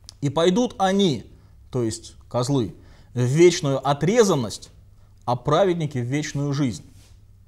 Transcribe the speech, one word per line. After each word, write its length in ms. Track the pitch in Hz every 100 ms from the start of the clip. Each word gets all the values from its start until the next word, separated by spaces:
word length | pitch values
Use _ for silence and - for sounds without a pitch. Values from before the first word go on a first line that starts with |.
| - -
«И 80 | 143
пойдут 440 | 165 175 185 247 -
они, 520 | 190 196 196 117 - - - - -
то 120 | 127
есть 320 | 113 - - - -
козлы, 440 | 120 123 139 98 - - - -
в 80 | 123
вечную 680 | 123 147 180 170 143 135 139
отрезанность, 840 | 143 160 240 202 147 110 - - - - - - - -
а 100 | 123
праведники 600 | - 156 190 175 147 127
в 80 | 120
вечную 480 | 147 151 143 143
жизнь». 360 | 139 135 98 - - - - - -